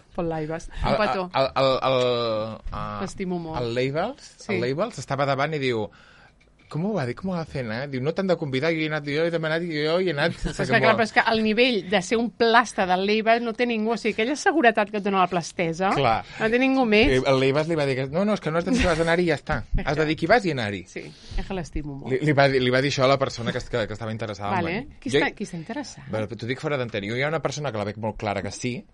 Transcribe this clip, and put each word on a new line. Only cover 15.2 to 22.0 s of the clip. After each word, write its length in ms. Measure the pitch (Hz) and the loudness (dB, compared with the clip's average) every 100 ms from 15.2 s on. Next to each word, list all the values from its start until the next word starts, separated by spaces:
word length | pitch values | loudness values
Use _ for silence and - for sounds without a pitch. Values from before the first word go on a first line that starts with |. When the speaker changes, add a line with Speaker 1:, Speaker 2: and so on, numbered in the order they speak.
Speaker 1:
la 60 | 180 | 2
plastesa 640 | 180 165 - 165 165 190 | 0 -4 -2 -2 0 0
Speaker 2:
Clar. 300 | 175 127 107 - - | 2 2 2 -2 -4
Speaker 1:
no 100 | 220 | 0
té 80 | 240 | 2
ningú 260 | 262 262 | 4 4
més. 380 | 247 208 233 131 | 4 6 6 6
Speaker 2:
Eh, 100 | 131 135 | 4 4
l'Eiva 220 | 135 139 | 4 2
li 100 | 156 | 0
va 120 | 160 139 | 0 0
dir 100 | 131 | 0
que, 100 | 135 | -2
"No, 160 | 156 | 0
no, 100 | 208 | 0
és 60 | 202 | 0
que 100 | 156 | -2
no 80 | 165 | -2
has 60 | 180 | 0
de 40 | |
dir 80 | 254 | 2
que 40 | 185 | 2
vas 140 | 160 | 2
anar-hi 220 | 165 170 | 2 4
i 40 | 175 | 2
ja 80 | 143 | 0
està. 280 | - 143 - | -2 -4 0
Speaker 1:
<laughs> 120 | - | -2
Speaker 2:
Has 120 | - 147 | 0 0
de 80 | |
dir 120 | 156 156 | 0 0
que 100 | 165 | 4
hi 20 | |
vas 160 | 240 | 4
i 60 | 190 | 4
anar-hi." 320 | 135 104 101 - | 0 -2 -4 -8
Speaker 1:
Sí, 140 | - - 156 - - | -14 -14 -16 -8 -6
és 80 | 180 | -4
que 80 | |
l'estimo 400 | 190 160 160 147 | -6 -6 -8 -8
molt. 160 | 139 | -8